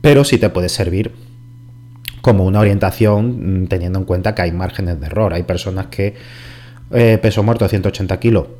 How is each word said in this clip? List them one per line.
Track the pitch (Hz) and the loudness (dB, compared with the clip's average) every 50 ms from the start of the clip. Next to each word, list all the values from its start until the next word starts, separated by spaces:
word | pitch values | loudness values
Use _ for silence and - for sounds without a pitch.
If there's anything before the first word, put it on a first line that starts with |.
Pero | - 151 147 139 143 | 6 6 6 6 6
sí | 139 - 117 | 4 2 2
te | - 104 | 2 2
puede | - 92 90 87 | 0 0 -2 -2
servir | - - 95 87 87 95 110 - - - - - - - - - - - - - - - - - - - - - - - - | -2 -2 -2 -2 0 -2 -2 -4 -6 -14 -20 -20 -20 -20 -20 -20 -20 -20 -20 -20 -20 -20 -20 -20 -20 -18 -18 -16 -16 -2 2
como | 135 113 95 92 | 2 4 4 2
una | 95 95 104 | 2 2 4
orientación, | 107 104 101 98 101 95 90 - 113 107 104 104 110 120 123 120 - 87 98 92 92 | 4 4 2 2 0 -2 0 2 2 2 4 2 0 -2 -4 -4 -4 -2 -2 -2 -2
mm, | 90 | -2
teniendo | - 92 87 90 92 95 | -2 -4 -2 -2 -4 -4
en | 92 | -2
cuenta | - 90 90 90 107 110 | -2 -2 -2 0 -2 -2
que | - 90 | -2 -2
hay | 87 82 | -2 -2
márgenes | 87 92 90 - - 98 87 87 76 | -4 -6 -6 -6 -6 -6 -4 -4 -6
de | 69 | -8
error. | 76 - 101 110 98 85 | -6 -2 -2 -2 0 -2
Hay | 87 87 | -4 -4
personas | - 92 87 - 101 92 95 95 | -4 -4 -4 -4 -6 -8 -8 -8
que, | - - - 98 101 104 - - - - - - - - - - - - - - - | -10 -6 -4 -4 -4 -4 -8 -20 -20 -20 -20 -20 -20 -20 -20 -20 -20 -20 -20 -18 -4
eh, | - 117 120 113 113 104 - | 0 2 4 4 4 4 2
peso | 110 95 - 101 | 0 0 2 0
muerto | 107 117 113 - | 0 2 0 0
de | 92 | 0
ciento | - 101 90 104 | 0 0 -2 -2
ochenta | - - 92 92 95 90 | -2 -2 -4 -4 -4 -2
kilos | - 117 117 98 85 - - - | 0 2 2 2 0 -2 -12 -20